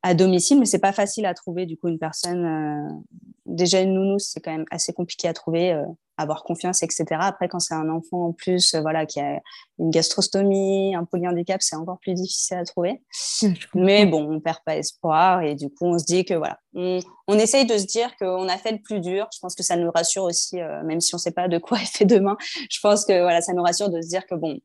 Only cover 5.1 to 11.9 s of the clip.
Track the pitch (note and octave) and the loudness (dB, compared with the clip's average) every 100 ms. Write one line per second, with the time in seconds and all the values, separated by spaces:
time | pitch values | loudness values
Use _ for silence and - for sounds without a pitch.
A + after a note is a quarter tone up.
5.1 | - F3 E3 - E3 F3+ D#3+ C#3+ E3+ _ | -4 -4 -4 -2 0 2 0 -4 -10 _
6.1 | - D#3 D#3 - E3 F3+ F#3 E3 - D#3+ | -8 -4 -6 -4 -4 0 -2 -2 -4 -2
7.1 | D#3 F#3+ F#3+ F3+ F3+ F3 D#3+ D#3 D#3+ D#3+ | 0 0 0 -4 -4 -4 -4 -2 -4 -4
8.1 | F3+ F3 E3+ - F3+ F3+ D#3+ D#3 D#3+ D#3 | -4 -2 -4 0 2 2 0 0 -2 -2
9.1 | - C#3+ C#3+ - - - _ E3 D#3+ E3 | -4 -4 -6 -10 -20 -20 _ 0 2 0
10.1 | - F#3+ G3 G3 G3 G3 G3 G3 F#3 F3 | 0 0 2 2 2 2 2 0 -2 -4
11.1 | F3+ F3 F3 F3 F#3+ - D#3 E3 | -2 -2 -2 -2 -2 -2 -4 -8